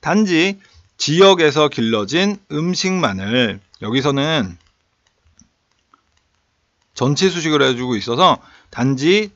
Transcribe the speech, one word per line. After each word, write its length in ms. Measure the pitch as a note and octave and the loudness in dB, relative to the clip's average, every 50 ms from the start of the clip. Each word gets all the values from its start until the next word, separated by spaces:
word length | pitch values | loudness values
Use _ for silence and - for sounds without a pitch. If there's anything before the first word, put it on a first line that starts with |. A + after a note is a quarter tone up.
단지 580 | - D#3 E3+ G#3 A3 G3 F3 D#3+ E3+ G3 G3 G3 _ _ _ - _ _ _ _ | -4 0 0 0 2 2 2 2 2 0 -2 -6 _ _ _ -20 _ _ _ _
지역에서 720 | - - D3+ E3+ G3 G3 F#3+ F3+ E3 D3+ C3 D3+ D3+ D3 | -4 -2 4 6 6 6 6 6 2 2 2 2 0 0
길러진 680 | - - A#2 A2+ A2+ G#2+ G#2 G2 C3+ E3 F#3+ G3+ G#3 G3 _ _ | 0 -2 -2 -2 -2 -2 -4 -2 -2 0 0 0 -2 -6 _ _
음식만을, 1080 | D3 D3+ D#3+ F3 F3+ F3+ - F#3 F#3+ F#3 E3 A#2+ G2 F#2+ F#2+ G2+ A#2 B2+ B2 A2 F#2 G2 _ _ _ _ | -8 -6 -4 -4 -4 -4 -4 -4 -2 -2 -2 -2 -2 -4 -6 -2 0 0 0 -2 -4 -8 _ _ _ _
여기서는 760 | - G#2 A#2 C3+ C3 D3 C#3 C#3 C#3 D#3 D#3+ D3+ A2+ F#2 F2 E2+ _ _ _ _ _ _ _ _ _ _ _ _ _ _ _ _ _ _ _ _ _ _ _ _ _ _ _ _ _ _ _ _ _ _ _ _ _ _ _ _ _ _ _ _ _ _ _ | -8 -4 -4 -2 0 0 -2 -2 -2 -2 -2 -2 -4 -6 -8 -16 _ _ _ _ _ _ _ _ _ _ _ _ _ _ _ _ _ _ _ _ _ _ _ _ _ _ _ _ _ _ _ _ _ _ _ _ _ _ _ _ _ _ _ _ _ _ _
전치 360 | - - C3+ D3+ - F#3 F#3+ | -2 -2 -2 0 2 0 0
수식을 340 | E3+ F3 D#3 D#3+ D3+ C#3+ C#3 | 0 0 -2 0 2 2 2
해주고 320 | C3 B2+ A#2+ B2+ B2+ B2 | 2 0 -2 -4 -4 -4
있어서 440 | G#2 G2 A2+ A#2 C3 F#3 F3+ C#3 - - - _ - _ _ | -4 -4 -4 0 2 2 2 2 0 -4 -20 _ -20 _ _
단지 640 | - - B2 C3 C#3 B2+ C#3 D#3+ F#3 G#3+ G#3+ G3+ G3+ | -6 -4 -2 -2 -2 0 0 2 2 2 0 -4 _